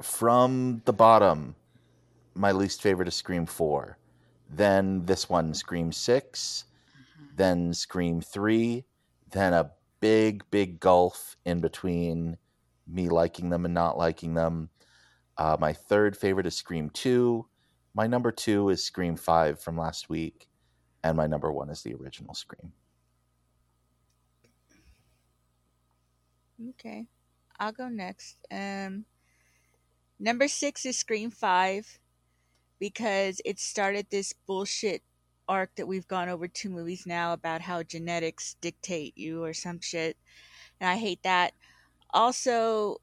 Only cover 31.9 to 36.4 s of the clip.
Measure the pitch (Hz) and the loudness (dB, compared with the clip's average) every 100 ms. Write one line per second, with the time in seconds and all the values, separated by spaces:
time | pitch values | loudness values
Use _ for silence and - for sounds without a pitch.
31.9 | - _ _ _ _ _ _ _ - 202 | -20 _ _ _ _ _ _ _ -10 -10
32.9 | - 220 196 190 190 - 196 - - 196 | -4 -2 0 0 -4 -8 -6 -6 -2 -2
33.9 | 202 202 202 196 - - 190 202 - 214 | -2 -4 -6 -6 -10 -8 -6 -6 -4 -4
34.9 | 165 _ _ _ _ - 190 185 - 160 | -4 _ _ _ _ -4 -2 -2 -6 -8
35.9 | 190 - 185 180 175 | -8 -6 -6 -4 -6